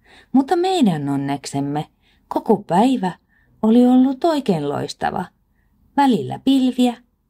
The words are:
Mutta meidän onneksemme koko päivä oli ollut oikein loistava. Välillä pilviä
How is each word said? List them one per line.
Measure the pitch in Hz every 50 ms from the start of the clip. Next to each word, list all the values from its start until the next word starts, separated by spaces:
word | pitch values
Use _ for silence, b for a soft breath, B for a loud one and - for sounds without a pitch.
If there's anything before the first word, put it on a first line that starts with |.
| b b b b b b
Mutta | - 262 269 269 370
meidän | 349 349 381 381 359 262 196 165 147 143 139
onneksemme | 143 139 139 143 139 139 - - - 143 139 143 143 151 151 - _ _ _ _ _ _ _ _
koko | - 302 - - 220 208 208 -
päivä | 160 185 233 269 262 214 185 180 - - _ _ _ _ _ _ _ _
oli | - 220 226 247 247
ollut | 247 254 254 262 269 269 262 -
oikein | 339 311 285 277 - 180 156 147 143
loistava. | 143 127 135 - - - - - - - - - _ _ _ _ _ _ _ _ _ _ _ _ _ 285
Välillä | 285 269 226 160 131 127 135 - -
pilviä | 269 269 269 254 254 247 - 247 247 233 - _ _ _ _ _ _